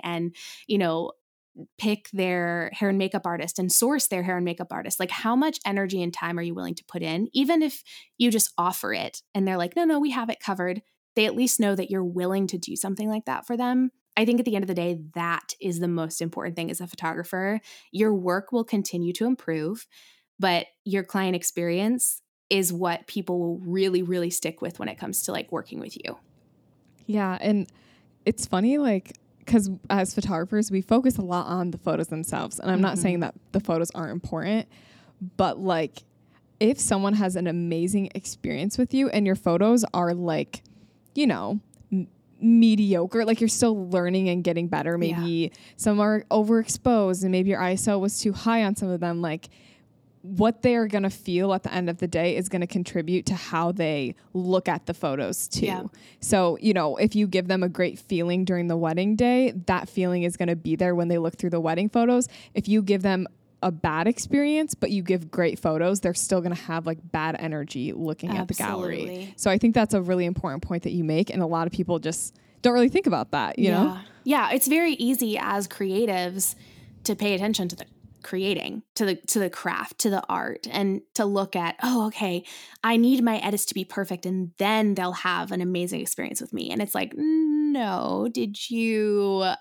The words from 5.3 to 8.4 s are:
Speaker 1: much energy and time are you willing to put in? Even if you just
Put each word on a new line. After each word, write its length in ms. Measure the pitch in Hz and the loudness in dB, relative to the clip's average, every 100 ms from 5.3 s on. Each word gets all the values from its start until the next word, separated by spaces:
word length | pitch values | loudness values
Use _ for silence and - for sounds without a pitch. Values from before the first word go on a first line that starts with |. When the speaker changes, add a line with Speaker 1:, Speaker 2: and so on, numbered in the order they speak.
| 247 | 2
Speaker 1:
much 240 | 311 294 202 | 2 -2 -2
energy 360 | 196 190 185 | -2 -2 -2
and 120 | 175 | -2
time 260 | - 170 170 | -4 -6 -4
are 20 | |
you 140 | 170 175 | -4 -6
willing 200 | 175 170 | -6 -8
to 100 | - | -10
put 160 | 175 | -8
in? 260 | 165 165 226 | -4 -2 -2
Even 280 | 254 269 339 | 0 2 2
if 220 | 302 - - - - - | 2 -2 -14 -20 -12 0
you 140 | 240 | 2
just 220 | 220 | 2